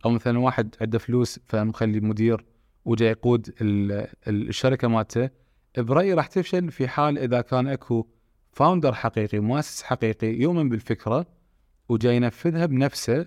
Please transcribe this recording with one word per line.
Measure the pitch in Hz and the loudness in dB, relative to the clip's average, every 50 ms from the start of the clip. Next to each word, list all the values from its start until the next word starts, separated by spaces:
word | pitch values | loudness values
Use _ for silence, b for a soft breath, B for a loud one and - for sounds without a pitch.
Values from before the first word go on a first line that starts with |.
| - | 0
او | 113 | 0
مثلًا | 120 110 - 123 120 120 | 0 0 0 0 0 2
واحد | 123 131 - - 107 110 - - | 2 0 0 0 -2 -4 -4 -6
عنده | 113 113 113 113 | -4 -2 -2 -2
فلوس | - - 120 123 120 - - - _ | -2 0 0 0 0 0 -2 -8 _
فمخلي | - - 110 107 110 110 - 113 110 107 107 | -4 -2 -2 -2 -2 -2 -2 -2 0 0 0
مدير | 107 107 107 104 110 113 113 107 - _ _ _ _ _ _ _ - | 0 0 0 2 2 2 2 0 -4 _ _ _ _ _ _ _ -4
وجاي | - 117 107 117 110 | -2 0 2 2 2
يقود | 110 - - 120 123 117 107 - - - | 2 2 2 2 2 2 0 -4 -8 -2
ال-، | 110 104 101 101 101 101 101 101 - - - - - - | 0 0 2 2 0 0 -2 -4 -6 -8 -12 -12 -6 -4
ال-، | 104 104 - - | -2 -2 -2 -4
الشركه | 101 - - 131 131 127 - 117 | -4 0 0 0 2 2 0 2
مالته، | 113 110 107 - - 117 127 135 - _ _ _ _ _ _ _ - 127 | 2 0 0 -2 -2 -2 -2 -2 -4 _ _ _ _ _ _ _ -6 -4
برايي | 117 117 131 160 185 196 185 | -2 0 2 2 2 2 2
راح | 160 139 - | 0 0 0
تفشل | - 190 170 - - 180 180 160 | -2 -4 -4 -2 -2 -2 -2 -2
في | - - 131 127 | -4 -4 -4 -4
حال | - - 147 151 147 - | -2 0 0 0 0 -2
اذا | 135 120 123 123 | -2 0 0 -2
كان | 120 - 131 127 127 139 | -2 0 0 -2 0 0
اكو | 139 127 - - 120 113 110 _ _ _ _ _ _ _ _ _ | -4 -6 -4 -2 -2 -2 -2 _ _ _ _ _ _ _ _ _
founder | - - 139 165 185 175 147 131 120 | -2 2 4 4 4 4 2 0 0
حقيقي، | - - 113 - 110 107 104 - 107 | 0 -2 -4 -2 -2 -2 -2 -2 -2
مؤسس | 104 110 127 147 151 - - - - | 0 0 0 0 -2 -4 -8 -10 -6
حقيقي | - 127 - 117 110 107 - 113 110 | -6 -4 -2 0 -2 -2 0 -2 -2
يؤمن | 113 120 123 165 175 170 151 131 | 0 0 0 2 2 2 0 0
بالفكره | 117 107 - - 117 - - 107 113 151 175 - _ _ _ _ _ _ _ _ _ _ _ - | 0 -2 -2 -4 -6 -4 -2 -2 -2 -2 -2 -4 _ _ _ _ _ _ _ _ _ _ _ -2
وجاي | 120 110 110 123 120 | -2 2 2 2 2
ينفذها | 123 123 117 - - - 170 160 165 170 | 4 2 0 -2 -2 -2 -2 0 0 0
بنفسه، | 165 135 127 135 143 - - - - 117 147 170 | 0 2 2 0 0 -2 -4 -2 0 0 0 -2